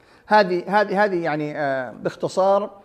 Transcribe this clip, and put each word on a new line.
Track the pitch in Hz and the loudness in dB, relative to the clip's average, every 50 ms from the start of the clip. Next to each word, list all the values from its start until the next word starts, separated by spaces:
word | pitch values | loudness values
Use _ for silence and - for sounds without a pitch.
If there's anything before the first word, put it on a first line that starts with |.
| _ _ _ _ _ - | _ _ _ _ _ 2
هذه، | 208 214 208 180 180 175 - - 185 214 | 4 4 4 4 0 -2 -2 0 0 0
هذه، | 208 196 180 190 208 | 0 2 2 2 2
هذه | 214 190 175 170 | 2 0 -2 -2
يعني، | 160 147 156 151 147 151 143 | -2 -2 -2 -4 -4 -4 -4
آه، | 151 139 135 135 127 120 | -2 -2 -2 -2 -4 -6
باختصار، | 107 104 - 170 - - - 156 - - 185 196 196 202 202 208 - - - | -10 -8 -6 -6 -6 -4 -6 -4 0 2 2 4 4 2 0 -2 -8 -14 -20